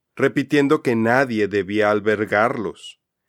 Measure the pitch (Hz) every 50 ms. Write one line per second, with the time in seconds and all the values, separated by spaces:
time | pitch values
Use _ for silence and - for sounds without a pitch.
0 | _ _ _ - 131 135 - 143 135 - 147 147 143 139 151 - - 127 117 113
1 | 113 113 120 131 139 123 113 107 101 95 101 101 92 92 104 104 104 104 104 104
2 | 98 110 107 101 107 92 104 104 110 123 123 120 95 82 - - - - - _
3 | _ _ _ _ _